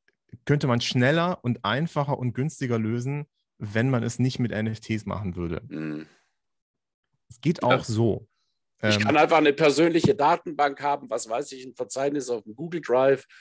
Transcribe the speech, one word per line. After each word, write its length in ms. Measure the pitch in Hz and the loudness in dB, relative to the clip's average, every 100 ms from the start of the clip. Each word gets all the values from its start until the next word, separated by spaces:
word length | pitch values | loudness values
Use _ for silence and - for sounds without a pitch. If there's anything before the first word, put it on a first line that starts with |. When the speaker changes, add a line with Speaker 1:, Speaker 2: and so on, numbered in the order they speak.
| _ _ _ - | _ _ _ -8
Speaker 1:
könnte 240 | - 147 143 | 0 2 2
man 140 | 120 | 0
schneller 580 | - 127 123 165 170 175 | 0 2 4 2 0 -2
und 220 | 123 117 | -4 -2
einfacher 560 | 101 120 165 151 139 139 | -2 -2 -2 -2 -2 -2
und 140 | 123 | -4
günstiger 440 | 104 151 - 131 113 | -4 -6 -4 -2 -2
lösen, 500 | 110 120 127 143 147 _ _ _ | -2 -2 -4 -6 -10 _ _ _
wenn 300 | 104 110 131 | -4 0 2
man 140 | 127 | 2
es 160 | 117 - | -2 0
nicht 200 | 127 - | -2 0
mit 120 | 117 | -2
N 160 | 104 110 | -2 -4
F 140 | 107 | -6
Ts 240 | - 110 98 | -4 -4 -4
machen 320 | 92 98 90 | -6 -6 -6
würde. 240 | 85 85 - | -6 -6 -8
Speaker 2:
Mhm. 360 | 78 78 76 78 _ _ _ _ _ _ _ _ _ _ _ _ | -8 -8 -8 -12 _ _ _ _ _ _ _ _ _ _ _ _
Speaker 1:
Es 100 | - | -4
geht 220 | 151 170 | -2 0
Speaker 2:
Ja. 60 | 123 | 2
Speaker 1:
auch 160 | 127 - | 2 2
so. 420 | 110 113 - - _ _ _ _ _ 107 | 0 0 0 -8 _ _ _ _ _ 0
Speaker 2:
Ich 120 | 104 | 2
Speaker 1:
Ähm, 60 | 107 | 2
Speaker 2:
kann 120 | 151 | 4
einfach 200 | 160 160 | 4 6
eine 160 | 151 | 4
persönliche 600 | 143 156 139 175 170 - | 4 4 4 4 4 2
Datenbank 680 | 135 147 170 180 143 143 135 | 4 2 2 -2 0 0 0
haben, 280 | 143 143 127 | -2 -2 -4
was 180 | 113 110 | -6 -4
weiß 260 | 117 143 | -6 -6
ich, 120 | 135 131 | -12 -14
ein 80 | |
Verzeichnis 560 | - 123 131 139 143 123 | -10 -8 -4 -2 -2 -4
auf 140 | 117 | -6
dem 100 | 107 110 | -8 -12
Google 260 | 165 170 | -10 -8
Drive 440 | 143 123 135 131 - - | 0 2 4 2 -2 -20